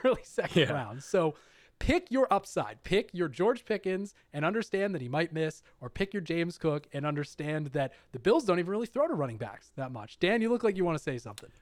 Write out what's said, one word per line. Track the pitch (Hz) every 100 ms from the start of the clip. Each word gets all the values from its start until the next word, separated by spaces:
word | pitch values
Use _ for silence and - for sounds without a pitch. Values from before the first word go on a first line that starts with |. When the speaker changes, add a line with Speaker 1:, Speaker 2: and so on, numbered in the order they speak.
Speaker 1:
early | 262 233
second | - - 175 175
Speaker 2:
Yeah. | 127
Speaker 1:
round. | 143 113 123
So | - 190 160 147 - - - -
pick | - 330 359
your | 254 254
upside, | 196 - - 110 110
pick | - 196 -
your | 180 170
George | 127 196 247 -
Pickens | 208 190 185 202 - _
and | 147 156
understand | 214 202 196 202 175
that |
he | 123
might | 147 165
miss, | 156 156 - - -
or | -
pick | - 196
your | 202
James | 165 165 170 -
Cook | 160 147 -
and | 143 147
understand | 147 143 - 147 156 147
that | 143 131 - _
the | 127
Bills | 185 294 233
don't | 180
even | 175
really | 208 233
throw | 254 320
to |
running | 226 135 110
backs | 110 101 - -
that | 131
much. | 123 107 -
Dan, | 175 226
you | 226
look | 240
like | 226 190
you | 180
wanna | 156
say | - 123
something. | 113 104 - -